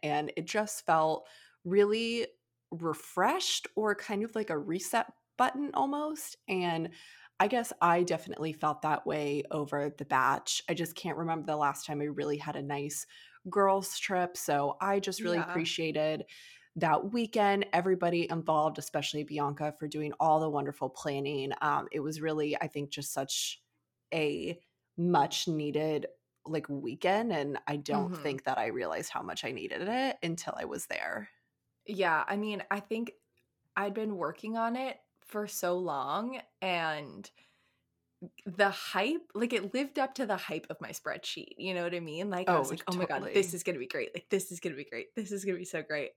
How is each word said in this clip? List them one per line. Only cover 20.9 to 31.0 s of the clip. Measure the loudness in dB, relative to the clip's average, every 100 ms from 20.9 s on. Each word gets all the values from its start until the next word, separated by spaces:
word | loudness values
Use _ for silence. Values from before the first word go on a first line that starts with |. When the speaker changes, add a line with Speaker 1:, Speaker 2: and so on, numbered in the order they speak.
| -4 -2 -2 -2 -2 -2 0
Speaker 1:
Um, | 2 2 0
it | -2
was | -4 -2
really, | -2 0 0 0
I | -2
think, | -4 -6
just | -6 -6
such | -4 -2 -2 -4 -6 _ _ _ _ _
a | 0 0 0 -4 -8 _ _ _ -2
much | 4 6 4 2 0
needed, | 0 0 0 2 0 -2 -10 _ _ -4
like, | -4 -2
weekend, | -4 -4 0 2 4 2
and | 0 0 -4 -2
I | -4
don't | 0 0 0
Speaker 2:
Mm-hmm. | -2
Speaker 1:
think | -4 -2
that | -2 0
I | 0
realized | 0 -2 -2 -4
how | -6
much | -6 -6
I | -6
needed | -6 -6 -4 -2
it | 0 0 -2
until | -4 -4 -6 -6
I | -6
was | -6 -6
there. | -4